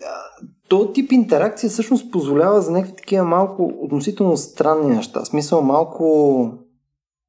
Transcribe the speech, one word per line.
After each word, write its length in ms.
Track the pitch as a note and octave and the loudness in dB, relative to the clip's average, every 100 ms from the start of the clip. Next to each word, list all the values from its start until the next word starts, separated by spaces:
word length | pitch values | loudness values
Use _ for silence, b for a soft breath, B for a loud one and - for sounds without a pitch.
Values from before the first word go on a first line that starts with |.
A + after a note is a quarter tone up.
а, 380 | D#3+ - - - - _ - | -14 -14 -16 -20 -20 _ 0
този 240 | F#3 G#3 | 2 2
тип 180 | C#4 C4+ | -2 2
интеракция 580 | B3+ G3 D3+ G#3 - A3+ | 2 4 2 0 -2 -4
всъщност 420 | A3+ A3 B3+ - | -4 -2 -2 -2
позволява 500 | F#3 C#3 C#3+ F3+ G#3 | -4 0 2 4 2
за 100 | E3 | 2
някакви 240 | F3 F#3 - | -2 -4 -10
такива 280 | - G3 F3 | -4 -2 2
малко 460 | F3 G3 G3 F3 - | 0 0 -2 -4 -4
относително 560 | C#3+ C#3+ G#3 G3 F#3+ C#3+ | -6 -4 -4 -2 0 0
странни 580 | - - D#3 D#3 C#3+ A2+ | -2 -2 0 2 0 0
неща. 240 | - A#2+ | -2 -8
В 60 | A2+ | -4
смисъл, 340 | D3+ D3 E3 | -4 0 0
малко 920 | C3+ D3 E3 - D#3+ D3+ C#3+ C3 A#2 - _ _ _ _ _ _ | 2 2 0 -2 2 4 4 2 -2 -6 _ _ _ _ _ _